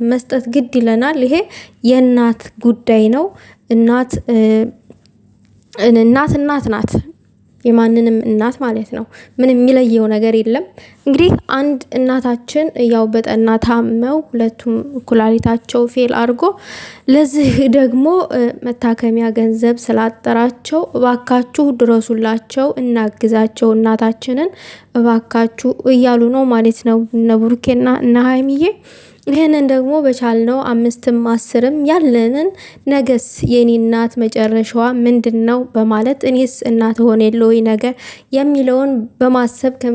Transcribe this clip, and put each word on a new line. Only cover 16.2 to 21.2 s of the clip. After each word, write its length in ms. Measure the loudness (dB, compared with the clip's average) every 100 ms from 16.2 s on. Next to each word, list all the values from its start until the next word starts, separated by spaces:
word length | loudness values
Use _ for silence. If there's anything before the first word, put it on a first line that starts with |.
| -2 0 -2 -4 -10 -18 -18 -8 0
ለዚህ 420 | 2 2 2 0 2 2
ደግሞ፣ 340 | 4 2 2 2 0 0
እ፣ 100 | -2 -2 -4
መታከሚያ 640 | -8 -4 -2 -2 0 0 -2
ገንዘብ 480 | 0 -2 0 0 -2
ስላጠራቸው 1000 | -2 -2 -2 -4 -2 0 0 -4 -6 -4 -4
እባካችሁ 720 | -2 0 0